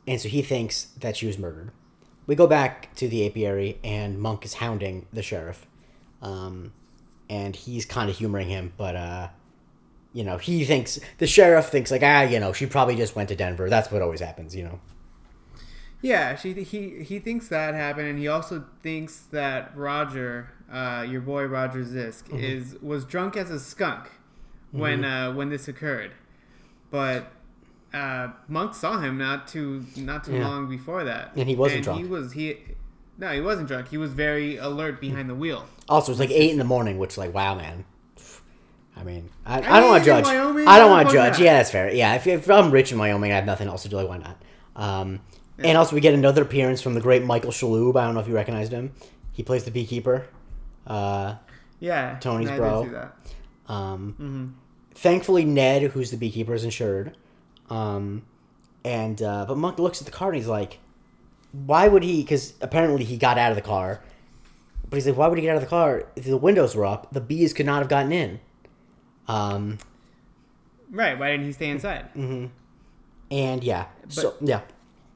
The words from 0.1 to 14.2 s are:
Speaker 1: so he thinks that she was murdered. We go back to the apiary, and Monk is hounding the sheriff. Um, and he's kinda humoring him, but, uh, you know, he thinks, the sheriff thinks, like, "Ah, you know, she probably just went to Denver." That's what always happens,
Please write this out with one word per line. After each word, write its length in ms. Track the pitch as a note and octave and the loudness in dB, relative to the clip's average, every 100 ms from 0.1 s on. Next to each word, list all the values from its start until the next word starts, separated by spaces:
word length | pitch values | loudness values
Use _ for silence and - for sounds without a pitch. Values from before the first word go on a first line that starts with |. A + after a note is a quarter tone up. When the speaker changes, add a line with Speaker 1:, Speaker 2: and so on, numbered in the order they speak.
| B2 | -6
Speaker 1:
so 80 | G#2+ | -4
he 140 | C#3 | -4
thinks 460 | C3+ C3 A2 - - - | -2 -4 -4 -8 -10 -10
that 160 | A#2+ G#2 | -8 -6
she 100 | A2+ | -6
was 120 | G2 | -8
murdered. 320 | F2+ D#2 F#2 - _ _ _ _ - | -10 -12 -18 -20 _ _ _ _ -2
We 80 | D3 | 4
go 100 | E3+ | 6
back 480 | D3+ C3 - - - | 6 0 -6 -16 -8
to 120 | B2+ | -4
the 180 | A2+ G#2 | -2 -2
apiary, 540 | A2 G#2 G2 G2 A#2+ G#2+ | -2 -4 -2 -4 -8 -8
and 340 | G#2 G2+ G2 | -6 -6 -6
Monk 240 | G#2+ G#2+ | -6 -6
is 120 | - - | -10 -8
hounding 500 | A#2 G#2+ G2 F#2 - | -6 -6 -6 -10 -12
the 100 | A2 | -12
sheriff. 420 | G2+ F#2 E2 F#2 _ _ _ _ _ - | -8 -8 -10 -14 _ _ _ _ _ -18
Um, 520 | G2+ F#2+ F#2 F#2 F2 - _ _ _ _ - | -12 -12 -12 -14 -16 -20 _ _ _ _ -12
and 260 | G#2 G2+ F#2+ | -10 -8 -10
he's 300 | - A#2+ A2 | -10 -10 -8
kinda 260 | B2+ G#2 | -6 -6
humoring 380 | F#2 A2 G2+ F2+ | -4 -4 -4 -6
him, 240 | F#2+ F2+ - | -8 -10 -10
but, 200 | G2 F2+ | -8 -8
uh, 320 | F2 F2+ F2 - _ _ _ _ _ _ _ | -10 -10 -14 -18 _ _ _ _ _ _ _
you 140 | A#2+ G2+ | -10 -6
know, 100 | F2+ | -6
he 280 | E3+ E3+ C#3 | -4 -2 0
thinks, 340 | C#3+ A2+ - - - | 0 -2 -10 -10 -4
the 60 | D3+ | 4
sheriff 400 | - F3+ E3 D#3+ | 8 8 8 4
thinks, 200 | C#3+ A#2 | -2 0
like, 140 | C3 | 2
"Ah, 200 | C#3+ C#3+ | 6 6
you 160 | C3+ A#2 | 4 2
know, 100 | G2 | -2
she 140 | F#2+ C3+ | -4 -2
probably 320 | C#3 B2 A#2 | 0 2 0
just 180 | A2 G#2+ | -2 -4
went 140 | G2 | -6
to 60 | G2 | -4
Denver." 340 | F#2 F2 F#2 | -6 -4 0
That's 200 | A2 - | 0 0
what 100 | G#2 | -2
always 180 | E2+ | -2
happens, 340 | E2 | -4